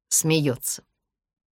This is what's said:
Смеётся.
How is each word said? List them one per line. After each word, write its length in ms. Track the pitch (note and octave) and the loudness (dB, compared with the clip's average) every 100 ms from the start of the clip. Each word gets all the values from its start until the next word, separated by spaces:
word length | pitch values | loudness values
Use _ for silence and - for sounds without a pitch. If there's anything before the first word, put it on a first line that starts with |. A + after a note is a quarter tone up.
| _ | _
Смеётся. 720 | - D#3+ D#3+ C#3+ G2 - - - _ _ _ _ _ _ | -2 2 2 2 -2 -6 -10 -14 _ _ _ _ _ _